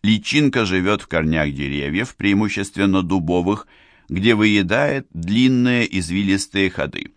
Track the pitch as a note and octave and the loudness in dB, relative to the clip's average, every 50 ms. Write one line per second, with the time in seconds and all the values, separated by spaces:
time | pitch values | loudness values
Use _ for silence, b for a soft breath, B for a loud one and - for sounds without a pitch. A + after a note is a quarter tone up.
0 | - G#2 A2 G#2 G#2 - B2 D3 D3+ C#3 C3 B2+ A2 F#2 F#2 F#2 F2+ G2 G#2+ G2+ | 2 2 0 0 0 0 0 2 2 2 2 0 0 2 0 0 2 0 0 -2
1 | - _ - E2 D#2+ D#2 D#2+ D#2+ D2+ D2 C#2 C#2 C#2+ C#2 C#2 C#2+ C#2 C#2+ D2+ F#2 | -4 _ -2 0 0 0 0 0 0 -2 -2 -4 -6 -4 -4 -4 -4 -4 -4 -4
2 | A#2+ - - _ G#2+ G2+ G2 G2+ G#2+ G2+ - G#2 G2 - - - G2+ G2 F#2+ F#2+ | -6 -6 -8 _ 0 2 2 2 0 0 -2 -6 -8 -8 -2 -2 0 2 2 0
3 | F#2 E2 F#2+ F#2+ E2 D#2 F2 F2+ F2 F#2 G#2 G#2 - b b b b b b b | 0 0 -2 -2 0 0 0 0 0 0 -2 -4 -6 b b b b b b b
4 | b b - F2+ F#2+ A#2 A2+ G#2 G#2+ A2 G#2+ G2+ F#2+ F2 G#2+ B2 D3 D3 C#3 C#3 | b b -6 0 2 2 4 4 4 4 4 2 2 2 0 0 0 0 -2 -4
5 | C3 _ _ E2+ E2 F2+ G#2 A#2 B2+ B2+ C3 B2 B2 B2 B2 A#2+ A#2 - - F#2+ | -8 _ _ -10 -4 -2 2 2 4 4 4 2 2 2 2 0 0 -2 -2 -4
6 | F2 D#2+ F2+ G2 G2+ G2 G2 G2 G2 - - G2 G2 F#2 - - - D2+ - G1+ | -4 -2 -2 -2 0 0 0 0 -2 -4 -2 0 0 0 0 -4 -6 -6 -6 -10
7 | - - _ | -12 -12 _